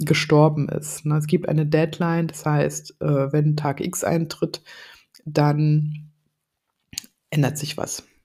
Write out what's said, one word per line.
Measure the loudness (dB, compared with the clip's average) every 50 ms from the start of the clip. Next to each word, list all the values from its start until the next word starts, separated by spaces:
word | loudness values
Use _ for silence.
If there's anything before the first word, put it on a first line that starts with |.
gestorben | 0 0 0 0 2 4 6 6 6 6 4 0 -2 -4
ist, | -4 -6 -8 -8 -10 -8 -4
ne? | -2 0 0
Es | 0
gibt | 0 0 0 0 0
eine | 0 0 2
Deadline, | 2 2 2 2 0 -2 -2 -2 0 0 0 -2 -4
das | -4 -4 -2
heißt, | 0 2 2 2 0 -2 -6 -12 -16 -10 -4
äh, | -2 0 0 0 0 0
wenn | 0 2 2 2 0
Tag | 0 -2 -2 -4 -4
X | -4 -6 -6 -4 -2
eintritt, | -2 0 0 -2 -4 -4 -4 -4 -4 -4 -8 _ -18 -20 -20 -20 -20 -20 -20 _ _ _ _ -14
dann | -4 0 2 2 2 4 2 4 4 4 2 2 0 -4 -8 -12 -18 _ _ _ _ _ _ _ _ _ _ _ _ _ _ _ _ -16 -14 -14 -16 _ _ _ _
ändert | 0 0 2 2 0 -4
sich | -8 -8 -8
was | -8 -8 -8 -8 -12 -14 _ _ _ _